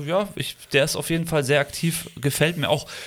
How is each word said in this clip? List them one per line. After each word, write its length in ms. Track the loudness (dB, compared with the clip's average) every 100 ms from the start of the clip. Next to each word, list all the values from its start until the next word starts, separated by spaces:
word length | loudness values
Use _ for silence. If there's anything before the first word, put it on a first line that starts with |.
| 0
ja, 220 | 0 0 -4
ich, 200 | -8 -8 0
der 120 | 2
ist 120 | 2 0
auf 140 | -2
jeden 160 | -2 0
Fall 160 | 0
sehr 160 | 4 2
aktiv, 480 | 2 0 -2 -2 -6 -4
gefällt 360 | -2 2 0 2
mir 120 | 0
auch. 180 | 0 -2 -12